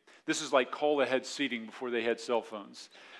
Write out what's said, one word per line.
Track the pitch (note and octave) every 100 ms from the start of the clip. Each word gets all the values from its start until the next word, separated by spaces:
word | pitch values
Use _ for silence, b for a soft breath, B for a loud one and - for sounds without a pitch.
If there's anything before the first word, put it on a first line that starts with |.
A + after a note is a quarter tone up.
| _ B -
This | D#3+
is | D3+
like | C#3 B2+
call | - D3 D3
ahead | B2 C3 C3
seating | - C#3 A#2+ A2
before | - B2
they | A#2+
had | A2+ A2+
cell | - A#2+
phones. | A2 G#2+ G2+ B2 - B B